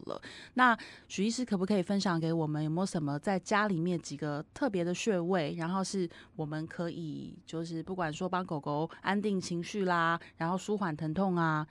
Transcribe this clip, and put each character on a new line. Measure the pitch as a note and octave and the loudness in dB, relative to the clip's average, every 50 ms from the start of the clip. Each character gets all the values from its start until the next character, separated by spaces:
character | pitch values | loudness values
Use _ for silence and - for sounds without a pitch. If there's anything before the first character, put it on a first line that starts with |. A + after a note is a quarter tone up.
| - | -8
了。” | - - - - - - - - - - | -8 -8 -8 -10 -14 -16 -16 -16 -6 2
那 | B3 B3+ B3 A3+ - - - - - - - | 4 6 6 6 4 -2 -16 -18 -20 -16 -8
许 | - F#3+ G3 | -2 0 0
医 | A3+ | 0
师 | A#3 B3+ B3 | 0 -2 -2
可 | - G3+ F3 | 0 0 0
不 | F#3+ | 2
可 | F#3+ G#3 | 2 4
以 | F#3+ | 2
分 | E3+ - G3+ G3+ | 4 2 2 2
享 | F#3 G3 E3+ E3 | 2 2 2 2
给 | D#3+ D#3+ | 2 2
我 | E3 E3 D#3 | 2 2 2
们， | D3+ D3+ D3+ | 2 2 0
有 | D#3 D#3 | 2 2
没 | D#3+ F3+ | 2 0
有 | G3 | 0
什 | F#3 - E3+ | 0 0 0
么 | D3+ C#3+ C#3+ D3 | 0 0 -2 0
在 | - G#3+ G3 | 0 0 0
家 | F3+ - - G#3+ G3+ G#3+ | 0 2 2 2 4 4
里 | G#3 F#3+ D#3 | 4 2 2
面 | E3 F3+ F3 E3 | 2 0 0 -2
几 | - - D3 | -4 -6 -8
个 | C#3 D#3 D3+ D3 D3 - - - | -4 -2 -2 -2 -2 -4 -8 -4
特 | - D4 B3+ | -2 -2 0
别 | G3 F3 E3+ | 2 2 2
的 | F3 | 2
穴 | F3+ - - A#3 G3 F3 | 0 0 2 2 2 2
位， | E3+ F3 G3 F3+ D3 D3 E3+ | 2 2 2 2 2 0 -2
然 | F3 D#3+ E3+ | -2 -2 0
后 | F#3 F#3+ | 0 0
是 | F#3 - - F#3+ F3 E3 - - - - - | 0 0 0 -2 -2 -2 -4 -12 -20 -14 -8
我 | - D#3 | -6 -4
们 | D3 D#3 D#3 D#3+ | -4 -4 -4 -6
可 | D#3+ - - E3+ E3+ | -6 -4 -4 -4 -4
以 | - F3 E3 D3+ C#3 C#3 C3 - - F3 - | -4 -6 -6 -6 -8 -8 -10 -12 -14 -16 -14
就 | - E3 D#3+ E3+ | -8 -6 -6 -6
是 | E3+ E3 D#3+ | -4 -6 -6
不 | D#3+ F#3+ F#3+ | -6 -6 -4
管 | F#3 E3+ D3+ | -2 -2 -2
说 | D3+ F3 F#3 F3+ | -2 -2 -4 -2
帮 | F#3 F3+ F#3 | -2 -2 -2
狗 | - E3+ C#3+ | -2 -4 -4
狗 | - D3+ D3 D3 E3 D#3+ - - | -2 -2 0 0 0 -2 -4 -4
安 | - F3+ G3 G#3 | -2 0 0 2
定 | G3 G#3+ G3 F#3 | 2 2 0 0
情 | F3+ - F3 E3+ | 0 -2 -4 -4
绪 | E3+ - - G#3 F#3+ | -4 -4 -2 -2 0
啦， | F3+ F3 E3+ E3 E3 E3+ E3+ - - - | 2 4 4 4 2 2 0 -4 -10 -6
然 | - E3 E3 | -2 0 0
后 | F#3 F#3 | 0 -2
舒 | - - G#3+ | 0 -2 0
缓 | G3+ G#3 E3+ D3+ | 0 0 -2 -2
疼 | D3 D#3+ D#3 D#3 | -2 -2 -2 2
痛 | F#3+ G3 F#3+ F3 | 2 2 4 4
啊， | E3+ E3 D#3+ D#3 D3+ D#3 - | 4 4 4 2 2 -2 -4